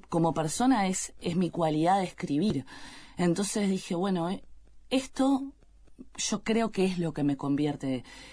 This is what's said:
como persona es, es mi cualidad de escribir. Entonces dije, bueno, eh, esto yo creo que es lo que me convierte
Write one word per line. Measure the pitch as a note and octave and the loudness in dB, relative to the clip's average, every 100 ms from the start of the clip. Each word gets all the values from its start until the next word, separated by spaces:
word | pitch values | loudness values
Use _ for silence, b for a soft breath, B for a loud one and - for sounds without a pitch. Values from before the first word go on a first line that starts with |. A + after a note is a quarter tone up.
| - | -4
como | - E3 | 2 2
persona | D#3 D#3 - B3+ A#3+ F#3+ | 2 -2 2 4 4 2
es, | F#3 - - | -2 -6 -6
es | F#3+ E3+ | -2 0
mi | E3+ | 0
cualidad | F3 D#3+ D#3 E3 G3 | 2 0 4 4 4
de | |
escribir. | F3+ - D#3+ C#3+ G#3 C#3+ - B B B B B | 2 -6 -2 0 2 0 -4 B B B B B
Entonces | F3 E3+ G3+ A3 G3+ | 0 2 0 0 0
dije, | F#3+ - | 0 -2
bueno, | E3+ G3 F3+ E3 | -2 0 0 0
eh, | G3+ - - - - - | -4 -10 -20 -20 -20 -2
esto | C4 C4 - C4+ C4+ C#4 - - - - - - - | -2 -2 0 2 2 -2 -14 -20 -20 -20 -20 -18 -8
yo | - G#3+ | -4 -2
creo | - A3+ A3+ | 0 2 2
que | G3 | 2
es | F#3+ F3 | 0 2
lo | E3 | -2
que | D3+ | 0
me | C#3+ C#3 | 0 0
convierte | C#3 C#3+ D3 C#3+ C3+ B2+ B B B | 0 2 0 0 -2 -4 B B B